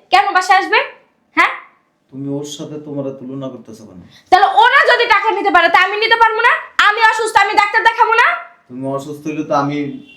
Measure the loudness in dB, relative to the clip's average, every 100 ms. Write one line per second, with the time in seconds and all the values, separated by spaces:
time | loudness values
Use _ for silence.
0 | 0 2 2 0 2 2 2 -2 -2 -12
1 | _ _ _ -2 -2 -2 -16 _ _ _
2 | _ -12 -8 -6 -8 -12 -12 -12 -10 -8
3 | -8 -10 -12 -12 -12 -14 -20 -20 -20 -20
4 | -20 -20 0 2 2 2 4 4 2 2
5 | 2 2 0 -2 2 2 4 2 0 0
6 | 0 2 2 2 0 0 -6 0 0 4
7 | 2 2 0 0 2 2 2 2 2 2
8 | 0 2 2 0 -10 _ _ -10 -8 -8
9 | -8 -10 -10 -8 -2 -2 -2 -4 -6 -10
10 | -18